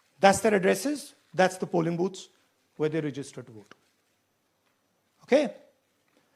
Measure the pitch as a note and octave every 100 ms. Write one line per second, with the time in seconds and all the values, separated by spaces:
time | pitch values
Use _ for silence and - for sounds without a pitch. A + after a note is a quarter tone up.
0 | _ - G3 F#3+ A3+ G#3 F#3+ F#3+ C#4 D4
1 | - - _ D#3+ F3+ - G3 B2+ D#3+ E3+
2 | F#3+ - - _ _ _ _ - D3+ D#3+
3 | D3+ C3+ C3 - A#2+ A2 G2+ - _ _
4 | _ _ _ _ _ _ _ _ _ _
5 | _ _ - C4+ C4 - _ _ _ _
6 | _ _ _